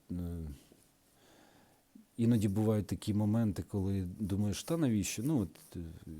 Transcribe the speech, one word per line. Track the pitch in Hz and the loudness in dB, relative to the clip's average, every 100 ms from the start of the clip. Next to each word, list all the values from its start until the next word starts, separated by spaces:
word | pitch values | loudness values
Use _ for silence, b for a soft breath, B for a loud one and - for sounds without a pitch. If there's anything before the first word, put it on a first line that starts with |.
| - | -8
Е, | 90 87 85 78 71 B - _ _ _ b b b b b b b _ - - - | -6 -4 -6 -8 -10 B -20 _ _ _ b b b b b b b _ -20 -12 0
іноді | 117 120 101 | 4 4 4
бувають | 98 107 107 98 | 2 2 2 0
такі | 92 - | -4 0
моменти, | 104 107 113 113 - | 0 2 2 2 -2
коли | - 101 95 98 90 95 | -4 -2 0 0 -2 -4
думаєш, | 101 98 104 92 | -2 0 0 -2
«Та | - 165 | -2 0
навіщо?» | 139 107 87 - | 2 2 0 -2
Ну, | 127 151 | 0 0
от, | 90 - - 87 | 0 -6 -14 -10
е, | 82 82 - | -10 -12 -14